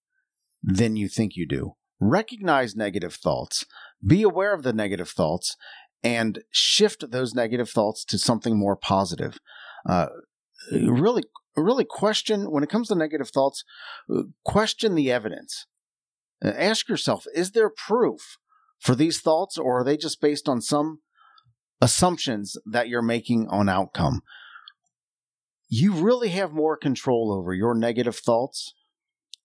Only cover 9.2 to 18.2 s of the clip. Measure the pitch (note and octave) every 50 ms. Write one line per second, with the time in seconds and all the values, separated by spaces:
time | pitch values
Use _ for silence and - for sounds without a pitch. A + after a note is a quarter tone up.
9.2 | E2 D2+ - - - - - - - - - - - - E3 F2+ D#2+ - - -
10.2 | - _ _ _ _ _ _ - - - - G#2+ A#2 A#2+ B2 A#2+ E3 G#3+ B3 A3
11.2 | - - - - _ _ _ - D3+ G3 B3+ C#4 G#3 - - - - G#3 G#3+ -
12.2 | - - G#3+ G3+ G3+ G3 D#3 C#3+ D3 - - A3 A#3+ - G#3+ F3 D#3+ D3+ D3+ D3
13.2 | C3 - - C#3 C3+ C#3 - - - _ - - - - - - - - A2+ -
14.2 | - - - _ - - - F#3+ A3 G#3+ - - - A3 F#3 D#3+ C#3+ C3 B2 B2
15.2 | G#2+ G#2+ E2+ - - - - - - - _ _ _ _ _ _ _ _ _ _
16.2 | _ _ _ _ - - G#2 A#2+ D#3 G3 A3+ - - - G#3+ D3+ - - A2+ -
17.2 | - - - D#3+ F3+ F#3 - A#3 A3 G3+ - - - - G3+ B3 A3+ D3 - -